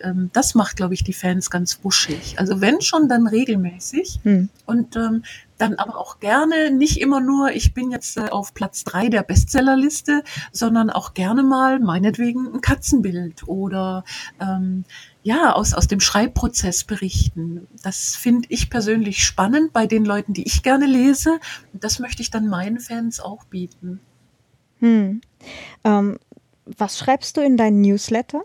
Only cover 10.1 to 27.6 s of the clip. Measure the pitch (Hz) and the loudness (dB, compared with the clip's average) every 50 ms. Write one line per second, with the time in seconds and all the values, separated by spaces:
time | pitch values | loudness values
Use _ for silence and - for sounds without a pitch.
10.1 | 294 294 294 - - - - - - - 233 226 226 226 220 214 - 175 - - | 0 0 -2 -4 -10 -12 -12 -10 -6 -4 -2 0 2 2 2 2 0 -4 -6 -6
11.1 | - 190 185 190 233 277 269 269 269 262 262 262 262 277 226 180 165 185 196 220 | -6 -4 -2 0 2 2 4 4 4 4 4 2 2 2 0 0 2 2 2 2
12.1 | 220 233 240 240 233 254 254 233 214 262 - - 277 277 - - 294 247 196 190 | 2 2 0 -2 -2 -2 -4 -6 -6 -4 0 0 0 0 0 2 2 2 2 0
13.1 | 175 175 175 165 - - - - 185 190 196 190 196 190 190 190 185 185 185 - | -2 -4 -6 -8 -10 -12 -10 -6 -6 -4 -4 -4 -2 -4 -4 -4 -4 -6 -8 -10
14.1 | - - - - - - 196 190 190 185 185 185 185 190 180 - - - - - | -14 -14 -14 -14 -12 -8 -6 -4 -2 -2 -2 -2 -2 -4 -6 -10 -14 -20 -20 -20
15.1 | _ _ - 208 240 320 339 240 - - 214 - - 180 185 - 202 190 - - | _ _ -4 -2 0 2 4 4 2 2 2 0 2 2 2 2 2 2 0 2
16.1 | - 208 233 - - - - - - - - 185 175 - - - 214 - 190 185 | 2 2 2 0 0 -2 -2 -2 -2 -2 -2 -2 -2 -4 -4 -6 -6 -6 -4 -2
17.1 | - - - - - 170 165 170 165 175 185 - - - - 190 - - - - | 2 2 2 0 0 -4 -6 -8 -8 -10 -14 -18 -16 -10 -8 -8 -6 -6 -6 -6
18.1 | - - - 247 240 240 233 - - - - - - 240 202 214 220 226 214 202 | -6 -2 0 2 2 2 0 -2 -4 -2 -2 -2 -2 -2 0 0 0 0 0 -2
19.1 | 190 - - - - - 190 208 269 302 320 311 - 233 220 220 226 220 214 208 | -2 -2 -2 -2 0 0 0 2 2 2 2 2 2 0 0 2 2 2 2 2
20.1 | 202 208 202 - 190 - - 220 - - - 254 269 269 285 269 262 247 254 277 | 0 -2 -2 -4 -4 -4 -2 -2 0 0 2 4 4 4 4 4 4 6 6 4
21.1 | 269 - - 311 330 320 - - - - - _ - 190 - 214 - - 240 240 | 4 4 2 0 0 0 -2 -8 -16 -18 -18 _ -14 -8 -6 -6 -6 -6 -6 -8
22.1 | - - 226 - - 220 220 208 190 175 185 208 233 240 - - 233 233 233 226 | -8 -8 -8 -6 -4 -2 -2 -2 -2 -2 -2 -4 -6 -6 -8 -8 -8 -6 -6 -6
23.1 | - - - 185 208 - _ _ 196 185 180 - _ _ 180 180 185 196 _ _ | -6 -8 -10 -12 -12 -14 _ _ -10 -10 -10 -10 _ _ -12 -12 -12 -12 _ _
24.1 | _ _ _ _ _ _ _ _ _ _ _ _ _ - 233 233 226 214 202 190 | _ _ _ _ _ _ _ _ _ _ _ _ _ 0 2 4 4 4 2 0
25.1 | 202 233 - _ _ _ - - - - - - - - - 220 208 202 202 202 | -4 -6 -10 _ _ _ -20 -20 -20 -20 -20 -20 -10 -4 0 2 2 2 2 0
26.1 | - - _ _ - - _ _ _ _ _ - - - 214 190 - - - 262 | -2 -6 _ _ -20 -20 _ _ _ _ _ -12 -8 -6 -6 -6 -6 -4 0 0
27.1 | 269 277 - - - 311 285 277 254 233 | 0 0 -2 -4 -2 0 2 4 4 4